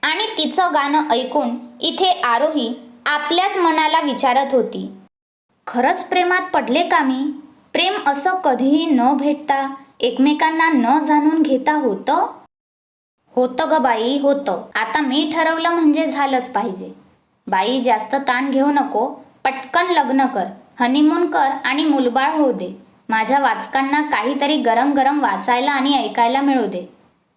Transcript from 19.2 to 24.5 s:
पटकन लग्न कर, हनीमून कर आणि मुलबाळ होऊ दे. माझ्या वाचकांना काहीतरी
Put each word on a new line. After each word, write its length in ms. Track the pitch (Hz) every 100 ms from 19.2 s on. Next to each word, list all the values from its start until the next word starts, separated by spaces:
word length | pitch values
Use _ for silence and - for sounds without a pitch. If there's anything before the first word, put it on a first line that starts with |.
| - _
पटकन 420 | 269 254 - 339 359
लग्न 400 | 330 254 269 262
कर, 180 | 208 180 - - -
हनीमून 500 | 240 277 302 349 349
कर 200 | 320 277 269
आणि 200 | - 277
मुलबाळ 480 | 320 269 247 240 277
होऊ 200 | 311 269
दे. 300 | 190 180 - - _ -
माझ्या 300 | 220 220 277
वाचकांना 640 | 262 220 - 269 277 294
काहीतरी 540 | 294 240 233 277 285